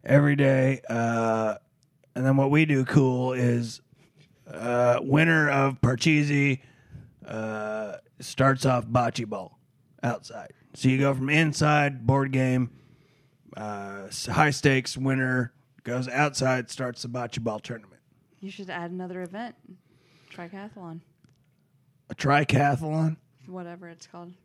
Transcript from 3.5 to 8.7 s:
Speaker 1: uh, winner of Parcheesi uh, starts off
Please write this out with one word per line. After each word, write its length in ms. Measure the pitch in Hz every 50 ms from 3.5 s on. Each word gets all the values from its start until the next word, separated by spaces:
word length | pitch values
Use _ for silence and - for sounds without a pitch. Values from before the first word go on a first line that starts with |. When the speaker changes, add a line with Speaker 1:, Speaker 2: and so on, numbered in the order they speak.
| 120 120 117 113 110 - _ _ _ _ _ _ _ _ - _ _ _ _
Speaker 1:
uh, 520 | - - 87 110 120 120 123 123 123 120 120
winner 460 | - 135 139 151 160 165 165 160 151 147
of 320 | 143 135 135 139 131 -
Parcheesi 800 | - 123 131 117 - 165 156 147 147 147 143 139 139 139 131 131 - - _ _ _ _ - - - - _ _ -
uh, 720 | - - 110 110 110 110 107 107 107 107 110 107 104 92 - _ _ _ _
starts 440 | - - - - 131 135 135 131 -
off 200 | -